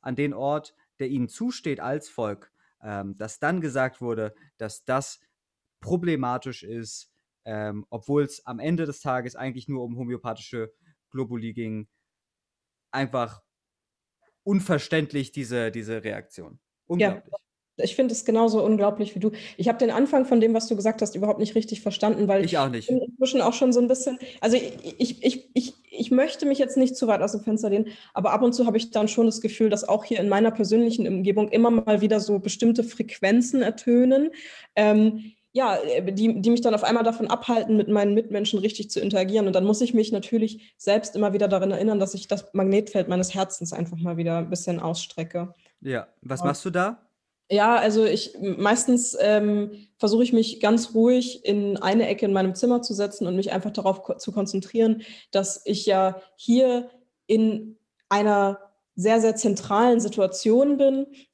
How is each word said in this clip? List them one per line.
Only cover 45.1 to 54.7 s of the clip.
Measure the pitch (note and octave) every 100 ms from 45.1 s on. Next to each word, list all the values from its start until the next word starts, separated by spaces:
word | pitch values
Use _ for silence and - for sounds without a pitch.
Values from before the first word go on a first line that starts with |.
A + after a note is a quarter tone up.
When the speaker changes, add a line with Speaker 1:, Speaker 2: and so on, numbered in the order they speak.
| - E3 F3 F3+ - _ _
Speaker 1:
Ja, | C#3 A#2 - _
was | B2+ C3
Speaker 2:
Ja. | F3
Speaker 1:
machst | C#3+
du | F#3+
da? | F3 G3 A#3 _ _ _ _ _
Speaker 2:
Ja, | G3+ A3 A#3+
also | G#3+ A3
ich, | G#3+ G#3+ - -
meistens, | F#3+ - G3+ B3 - A#3+ - -
ähm, | G#3 G#3+ G#3 G#3 G#3 - - _
versuche | G#3 A3+
ich | B3
mich | A3+ A3 -
ganz | G#3+ A3+ -
ruhig | A3 A#3 B3+ B3 -
in | - G#3 G3+ G3
eine | F#3+ A3+ -
Ecke | G3+
in | G3+
meinem | F#3+ F#3+
Zimmer | F#3 A#3+ A#3+
zu | A#3+
setzen | G3+ G3+ -
und | F#3 F#3
mich | G3
einfach | F#3+ G#3
darauf | G#3 F#3+ F#3+
ko-, | - -
zu | -
konzentrieren, | G#3 G3 F#3+ -